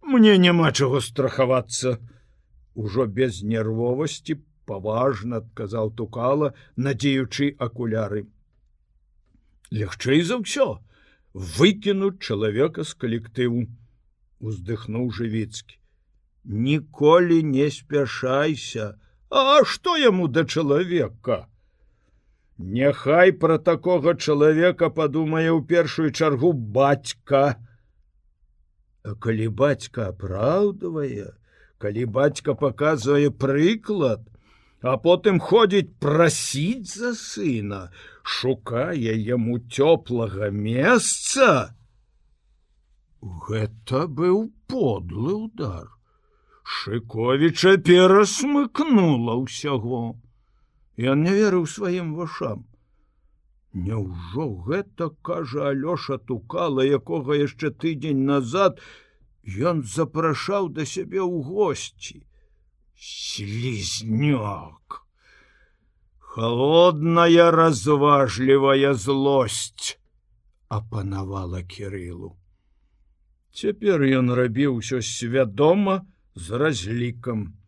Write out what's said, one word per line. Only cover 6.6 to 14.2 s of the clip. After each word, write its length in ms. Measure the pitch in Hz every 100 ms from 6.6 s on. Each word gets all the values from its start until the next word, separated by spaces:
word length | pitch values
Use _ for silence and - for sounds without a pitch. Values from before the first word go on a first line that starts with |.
| _ -
надзеючы 720 | 135 123 143 135 127 - 143 139 120
акуляры. 560 | 117 117 110 104 104 101 _ _ _ _ _ _ _ _ _ _ _ _ _ _
«Лягчэй 500 | 110 98 - 123 147
за 160 | 170 247
ўсё 400 | 214 - 247 104 _ _ _ _ _
выкінуць 880 | 92 92 80 180 208 196 190 196 190
чалавека 640 | - 104 107 104 156 160 151
з 80 | -
калектыву», 640 | 120 113 113 - 123 120 120 - _ _ _ _